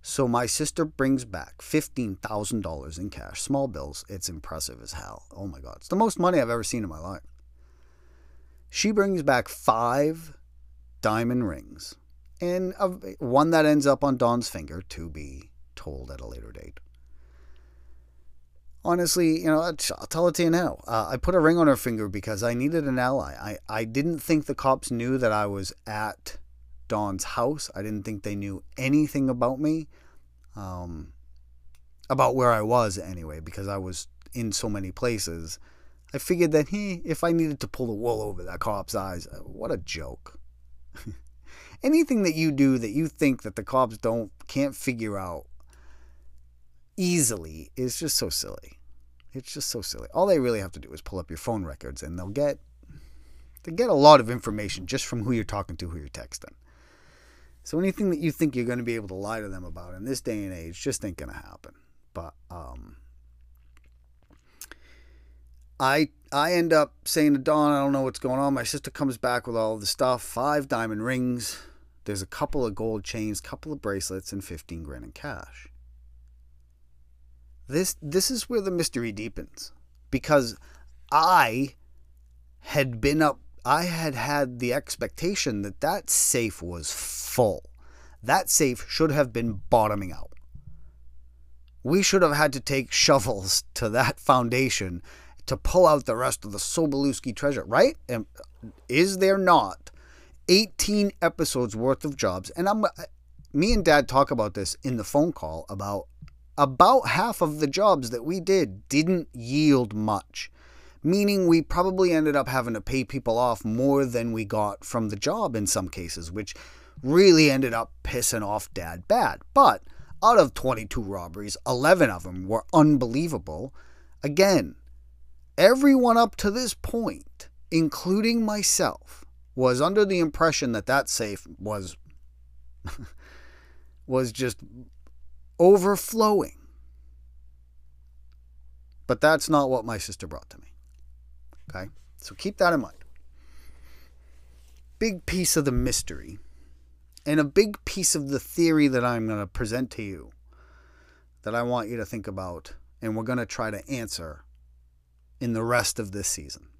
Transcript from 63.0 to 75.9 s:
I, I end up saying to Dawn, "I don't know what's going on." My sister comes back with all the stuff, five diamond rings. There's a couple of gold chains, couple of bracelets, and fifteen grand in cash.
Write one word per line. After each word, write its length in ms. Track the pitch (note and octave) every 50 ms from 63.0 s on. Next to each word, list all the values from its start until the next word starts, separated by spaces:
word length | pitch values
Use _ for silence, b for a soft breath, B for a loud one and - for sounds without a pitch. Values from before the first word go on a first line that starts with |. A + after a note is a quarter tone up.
| - - - - - - - - - - - - _ - _ - _ - _ _ _ _ _ _ _ _ - _ B B B B B B B B B B B B B B B B B B B B B B - - - - - -
I, 300 | C3 C3 C#3 D#3+ D#3 D3 _ _ _ _
I 220 | - C#3+ D3 E3
end 200 | F3+ F3 E3+ E3
up 220 | D#3+ D#3 D3 - - - -
saying 280 | - - E3 D3+ D3+
to 60 | C#3+ C3+
Dawn, 320 | C3 D3+ D3+ D3+ D3+ D3
"I 80 | D3 C#3+
don't 120 | C#3 C#3
know 100 | C#3 C#3
what's 180 | C3+ C3 - -
going 180 | - C3 B2+ C3+
on." 160 | C#3 C#3+ C#3
My 80 | B2+
sister 280 | A#2 - - C#3+ - C#3+
comes 280 | - - D3+ C3+ B2+ A2+
back 280 | - B2 B2 B2 A#2
with 100 | B2 A#2
all 200 | A2+ A2 A2 A2+
the 100 | G#2+ G#2
stuff, 360 | G2+ - - C#3 B2+ B2+ A#2
five 460 | - - - A#2 B2+ C#3+ D3+ D3+ C#3 C3+
diamond 340 | C#3 A#2 A2+ A2 G#2+ G#2+ A2
rings. 540 | B2 C3 B2+ B2+ B2+ B2 A#2+ A2 - - - B B B B B B _ - -
There's 180 | - G#2 F#2+
a 40 | F#2+ - - -
couple 240 | D3+ - - C#3+ B2+
of 100 | A2+ G2
gold 280 | - A2 A2+ A2 G#2+
chains, 380 | F#2+ - - A2+ G#2+ G#2+ G#2 G2
couple 320 | - - - - - D#3
of 100 | D3+ C#3
bracelets, 500 | - G#2 G2 G2 F#2 - F#2 F#2+ F#2 -
and 120 | - G2+ F#2+
fifteen 380 | - F2 D#2 - - E2 E2 D#2+
grand 200 | D2 C#2 B1 A#1
in 80 | A1
cash. 560 | - - - D3 B2 D#2 - - - - - - - - - -